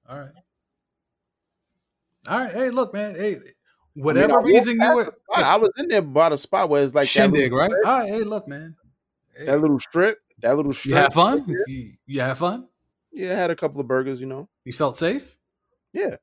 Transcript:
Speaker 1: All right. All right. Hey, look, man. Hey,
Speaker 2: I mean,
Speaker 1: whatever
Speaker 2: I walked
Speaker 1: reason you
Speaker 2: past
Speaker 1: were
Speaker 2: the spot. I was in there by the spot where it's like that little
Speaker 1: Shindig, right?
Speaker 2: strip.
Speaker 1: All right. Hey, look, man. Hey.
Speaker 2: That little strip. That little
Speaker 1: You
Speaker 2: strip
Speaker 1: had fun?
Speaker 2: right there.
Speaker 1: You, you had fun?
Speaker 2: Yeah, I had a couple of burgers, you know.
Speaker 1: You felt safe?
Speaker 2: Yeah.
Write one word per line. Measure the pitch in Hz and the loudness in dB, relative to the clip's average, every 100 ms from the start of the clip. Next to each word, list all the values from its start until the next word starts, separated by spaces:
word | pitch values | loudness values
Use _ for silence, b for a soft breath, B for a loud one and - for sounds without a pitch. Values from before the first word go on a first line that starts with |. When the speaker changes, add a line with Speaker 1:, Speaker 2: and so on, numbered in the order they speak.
| _ | _
Speaker 1:
All | 139 | -18
right. | 139 170 _ _ _ _ _ _ _ _ _ _ _ _ _ _ _ _ _ _ - | -18 _ _ _ _ _ _ _ _ _ _ _ _ _ _ _ _ _ _ _ -6
All | 208 | -6
right. | 247 | -4
Hey, | 185 254 | -4 -4
look, | 240 240 | -2 -4
man. | 202 208 | -6 -8
Hey, | 170 208 | -6 -6
Speaker 2:
I | 180 - _ _ _ _ 147 | -6 -14 _ _ _ _ -4
mean, | |
Speaker 1:
whatever | 139 - - | 0 4 4
Speaker 2:
I | - | 4
walked | - | 6
Speaker 1:
reason | 214 226 | 6 6
you | 226 | 2
Speaker 2:
past | 226 247 | 4 2
Speaker 1:
were | |
Speaker 2:
the | 208 - - | 0 -8 -4
spot. | 226 | 0
I | 147 202 | 4 4
was | 214 247 | 2 0
in | 339 | 0
there | 214 | 0
by | 156 135 165 | 0 2 2
the | 147 | 2
spot | - 190 180 | -2 -2 2
where | 143 | 2
it's | 139 | 2
like | 143 139 | 2 2
that | - 214 | 4 4
little | 151 | 4
Speaker 1:
Shindig, | 131 | 0
right? | 127 175 | 0 0
Speaker 2:
strip. | 247 202 | 2 2
Speaker 1:
All | 254 | 0
right. | 208 | 0
Hey, | 214 | -4
look, | 214 214 - | -4 -6 -10
man. | 143 160 160 _ _ _ _ _ - | -16 -18 -20 _ _ _ _ _ -12
Hey. | - | 0
Speaker 2:
That | 143 | 2
little | 151 139 | 2 0
strip. | - 165 196 214 _ _ | -2 0 0 -2 _ _
That | 117 143 | -2 0
little | 143 | -2
Speaker 1:
You | |
Speaker 2:
strip | 127 135 135 | -6 0 2
Speaker 1:
had | 139 | 2
fun? | 151 190 285 | 4 2 2
Speaker 2:
right | 240 | -4
there. | 139 190 | -6 -6
Speaker 1:
You, | 135 110 - - | -8 -14 -20 -10
you | 135 | -6
had | 127 131 | -4 -4
fun? | 175 233 254 _ _ _ _ | -4 -6 -14 _ _ _ _
Speaker 2:
Yeah, | 294 185 | -12 -6
I | |
had | 196 175 | -2 -2
a | 160 | -2
couple | 156 139 | -6 -6
of | 127 | -4
burgers, | 131 131 131 | -2 -4 -8
you | 131 | -12
know. | 135 185 _ | -14 -16 _
Speaker 1:
You | 127 | -18
felt | 120 147 127 | -4 -4 -2
safe? | 165 269 - _ _ _ _ _ _ | -4 -4 -10 _ _ _ _ _ _
Speaker 2:
Yeah. | - 381 - | -8 -6 -8